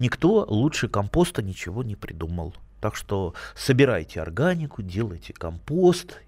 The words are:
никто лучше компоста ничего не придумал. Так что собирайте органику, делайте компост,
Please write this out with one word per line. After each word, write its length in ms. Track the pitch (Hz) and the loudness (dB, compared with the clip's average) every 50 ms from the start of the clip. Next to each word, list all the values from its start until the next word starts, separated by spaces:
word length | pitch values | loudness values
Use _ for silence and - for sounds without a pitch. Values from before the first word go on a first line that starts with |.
никто 440 | 123 120 - - - 175 220 214 - - | 0 0 2 4 4 6 6 4 4 2
лучше 400 | 107 107 127 156 - - - 107 | 2 2 2 2 2 0 -2 -2
компоста 540 | - 104 101 101 - 160 175 170 - - | 0 -2 -2 2 2 2 2 2 0 -2
ничего 400 | 110 95 92 - - 87 92 117 | -4 -4 -6 -8 -10 -8 -6 -6
не 140 | 127 113 101 | -6 -6 -8
придумал. 580 | - - - - 78 82 80 87 87 80 87 - - - - - - | -10 -10 -12 -10 -8 -6 -6 -4 -6 -6 -8 -10 -14 -18 -20 -10 -6
Так 160 | - 110 - | -4 -4 -4
что 360 | - - - 104 98 95 85 - - - - - | -6 -6 -4 -2 -2 -2 -2 -6 -8 -14 -16 -14
собирайте 680 | - - - 131 123 139 131 110 85 82 - - 85 | -4 0 2 4 6 6 4 4 0 -4 -6 -8 -8
органику, 600 | 80 80 82 98 117 180 180 170 156 143 - - | -8 -4 -2 0 0 0 0 0 -4 -6 -8 -10
делайте 500 | 101 92 87 101 117 104 87 80 - - | -10 -6 -4 -4 -4 -4 -6 -10 -14 -16
компост, 880 | - - - 82 82 82 - - 147 180 185 175 175 175 - - - - - | -14 -10 -10 -10 -8 -10 -8 -4 2 4 6 6 6 4 0 -10 -16 -18 -14